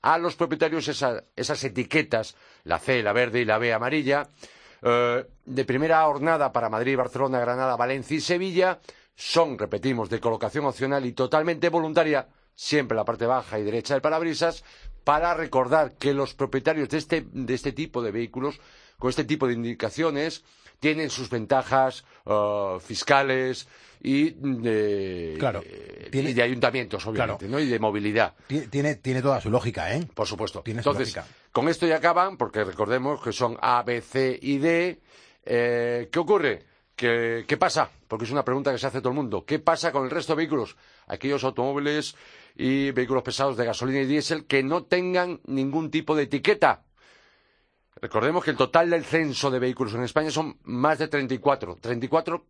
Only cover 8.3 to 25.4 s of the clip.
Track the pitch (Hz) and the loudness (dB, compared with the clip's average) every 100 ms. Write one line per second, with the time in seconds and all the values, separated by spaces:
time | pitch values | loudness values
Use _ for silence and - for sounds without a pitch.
8.3 | 175 190 180 185 175 - - _ - - | 0 0 2 2 0 -12 -20 _ -14 0
9.3 | 165 160 113 104 104 131 120 98 113 117 | 2 2 0 -4 -2 -2 -2 -2 -2 0
10.3 | 113 110 151 143 123 135 139 123 123 127 | 0 -2 -2 -2 -2 -2 0 -2 -2 2
11.3 | 156 165 160 170 165 160 156 156 143 - | 2 2 0 2 2 2 2 2 0 -2
12.3 | _ _ - - 151 127 113 107 113 117 | _ _ -14 0 0 2 0 0 0 2
13.3 | 127 - 107 104 113 - 139 151 160 165 | 0 0 -4 -2 -4 -2 0 0 0 -2
14.3 | 151 170 165 - - - - - 151 170 | 0 -2 -2 -16 -18 -18 -4 2 2 2
15.3 | 160 151 131 123 160 139 - 139 139 135 | 0 0 0 4 4 2 0 0 0 -2
16.3 | - 135 135 156 156 131 151 156 165 - | -2 -2 0 0 0 0 -2 -2 -4 -2
17.3 | - 127 131 143 123 156 123 117 107 117 | -8 -4 -2 -4 -6 -6 -4 -4 -4 -6
18.3 | 131 139 147 - - - _ 127 131 120 | -4 -6 -8 -20 -20 -20 _ -2 -2 -2
19.3 | 151 131 117 117 107 110 143 165 143 160 | 0 0 0 -4 -4 -6 -2 -2 0 -4
20.3 | - _ _ - _ 151 156 151 127 123 | -6 _ _ -20 _ -2 0 -4 -6 -6
21.3 | 120 107 135 120 135 131 - _ - - | -6 2 0 4 2 2 -2 _ -18 -2
22.3 | 107 104 104 98 92 - 113 - 139 139 | 0 2 0 -2 -6 -8 -8 2 4 4
23.3 | 131 131 127 - - - _ - 139 156 | 0 0 -4 -12 -20 -20 _ -2 2 0
24.3 | - 139 123 117 107 104 101 95 90 82 | -2 -4 -2 0 2 2 0 -2 -6 -6
25.3 | 78 | -2